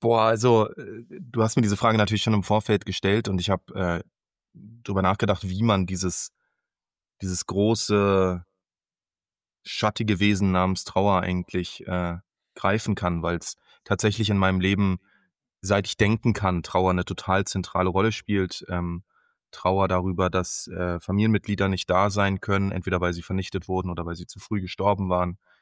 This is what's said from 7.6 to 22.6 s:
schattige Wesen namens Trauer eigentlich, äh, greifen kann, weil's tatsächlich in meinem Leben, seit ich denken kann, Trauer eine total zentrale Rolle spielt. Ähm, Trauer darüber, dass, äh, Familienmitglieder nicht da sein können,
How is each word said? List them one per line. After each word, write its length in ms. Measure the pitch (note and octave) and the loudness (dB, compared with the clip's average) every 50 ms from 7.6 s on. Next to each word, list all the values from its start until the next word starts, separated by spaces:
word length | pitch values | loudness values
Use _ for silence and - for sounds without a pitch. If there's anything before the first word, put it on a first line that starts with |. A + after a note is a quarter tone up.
| G2+ A2 A2+ G#2+ - - G#2 G2+ G2+ G2+ G2 F#2+ F#2+ F#2 F2+ F2 F2 _ _ _ _ _ _ _ _ _ _ _ _ _ _ _ _ _ _ _ _ _ _ _ - | 2 2 2 0 0 0 2 2 2 2 2 2 2 0 -2 -4 -8 _ _ _ _ _ _ _ _ _ _ _ _ _ _ _ _ _ _ _ _ _ _ _ -16
schattige 560 | - - - - G#2+ - - A#2 G#2+ G#2 F2 | -12 -6 -2 -2 -2 -2 0 0 0 2 4
Wesen 320 | G2+ G#2 G#2 F#2 G2+ F#2+ | 4 2 4 4 2 2
namens 340 | F#2 F#2 F#2 F#2 F#2+ - - | 4 4 2 2 0 -2 -6
Trauer 360 | - - F#2 G2 G2+ F#2+ F#2 | -4 -2 0 2 2 2 2
eigentlich, 640 | F#2 F#2 F#2 F2+ E2+ - - F#2 F2+ - - - - | 0 0 -2 -4 -4 -4 -4 -4 -4 -6 -8 -12 -8
äh, 320 | - F#2 F2+ F2+ F2 E2+ F2+ - _ _ _ _ _ - | -6 -4 -4 -4 -4 -6 -8 -12 _ _ _ _ _ -10
greifen 400 | - - G2 G2+ A2 - - G2+ | -4 -2 0 0 0 0 -2 -2
kann, 260 | - - F2+ F2 E2 | -2 -2 -2 -2 -2
weil's 360 | E2 E2+ F2 E2+ - - - - _ _ _ _ _ | -2 -2 -2 -4 -4 -8 -14 -14 _ _ _ _ _
tatsächlich 480 | - G2+ F2 - G#2+ G2 A2+ A2 G2 | -4 -2 0 0 0 0 0 0 0
in 80 | G#2 G2 | 2 2
meinem 200 | G2 F#2+ F#2+ F#2 | 4 2 2 2
Leben, 380 | F2+ F#2+ G2 F#2+ G2+ F#2+ F#2 F2+ _ _ _ _ _ _ _ _ _ _ _ _ | 2 2 2 2 2 2 0 -2 _ _ _ _ _ _ _ _ _ _ _ _
seit 240 | - F#2+ G2+ G2+ G2+ | -2 0 0 0 0
ich 120 | - - | -2 0
denken 360 | - G#2+ G2+ A2 A2+ - A#2 G#2 | 0 2 2 2 2 0 0 0
kann, 300 | - G2 F#2+ F2+ E2+ E2 | 0 0 -2 -2 -2 -4
Trauer 260 | - - F#2 F#2 F#2 | -2 0 0 2 2
eine 160 | F2+ F2+ E2+ | 2 0 -2
total 400 | - F2 - - - F#2 G2 G2 | -4 -6 -6 -2 0 0 0 0
zentrale 440 | - - G2 F2 - - F#2 F#2 F#2 | -2 -4 -6 -6 -2 -2 0 0 2
Rolle 220 | F2 F#2+ G2+ A2+ | 2 2 0 0
spielt. 540 | A2+ - - - G#2 G2 F#2+ F2+ - - - - | 0 -4 -4 -2 0 0 0 -2 -4 -10 -10 -6
Ähm, 340 | F2+ F2 F2 F2 E2+ F2 - _ _ _ _ _ _ _ _ _ | -4 -4 -4 -4 -6 -8 -10 _ _ _ _ _ _ _ _ _
Trauer 360 | - - - F#2 F#2+ G2 F#2+ | -10 -4 -2 0 2 2 2
darüber, 440 | F#2 F#2 F#2 F2+ F#2+ F2+ E2+ F#2 F2+ | 2 0 0 0 0 0 0 0 0
dass, 340 | E2+ F#2 F2 - - - - | 0 -2 -2 -4 -6 -10 -10
äh, 340 | - F2 F2 F2 F2+ F2 F2 | -10 -8 -6 -4 -4 -4 -6
Familienmitglieder 680 | - - F#2+ G2+ G#2+ A2+ G#2+ G2 - - G#2 E2+ G2 | -4 -2 0 2 4 4 2 2 0 -2 -2 0 0
nicht 240 | F#2+ F#2 F2+ - - | 0 0 -2 -2 0
da 180 | F2+ F#2 G2+ G#2 | 2 2 2 2
sein 320 | G2 G#2 G2+ G2 G2 F#2 | 2 0 0 0 0 -2
können, 300 | - - G2 G2 | -2 -2 0 0